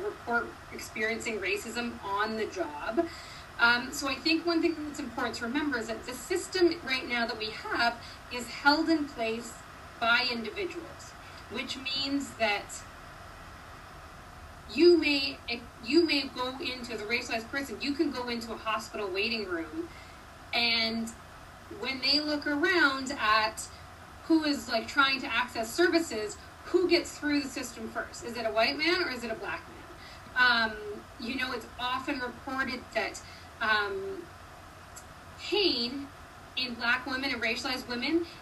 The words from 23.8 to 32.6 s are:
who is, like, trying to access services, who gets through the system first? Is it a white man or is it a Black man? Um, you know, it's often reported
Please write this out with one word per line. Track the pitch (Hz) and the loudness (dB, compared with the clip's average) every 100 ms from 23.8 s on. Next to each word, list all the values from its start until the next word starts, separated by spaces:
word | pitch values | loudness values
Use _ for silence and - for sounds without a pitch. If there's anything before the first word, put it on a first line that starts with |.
| - - - - | -18 -18 -18 -6
who | - 320 | 4 6
is, | 302 254 - | 6 0 0
like, | 233 - | 0 2
trying | 285 269 - | 6 6 4
to | 277 | 2
access | 226 - 240 226 | 2 2 0 0
services, | - 349 330 - 214 208 - - - | 4 6 6 4 -2 -4 -6 -14 -14
who | - 359 330 | 2 4 6
gets | 339 - - | 4 4 -2
through | 294 285 | 2 2
the | 262 | 0
system | 277 247 233 226 | -4 -8 -8 -8
first? | 233 - - | -6 -6 -8
Is | 240 233 | -8 -4
it | 220 | 0
a | |
white | 214 247 285 | 4 4 4
man | 320 359 | 2 4
or | 247 | 2
is | 247 | -2
it | 226 | -4
a | |
Black | 214 190 165 - | -6 -6 -8 -8
man? | - - - - - - 247 247 233 220 | -14 -16 -16 -16 -16 -2 6 6 6 4
Um, | 214 208 214 - - | -2 -8 -10 -12 -8
you | 233 269 | -4 -2
know, | 262 | -2
it's | 240 - - | -4 -6 -4
often | 247 262 294 269 | -2 0 -2 -2
reported | 240 - 277 262 | -4 -6 -4 -2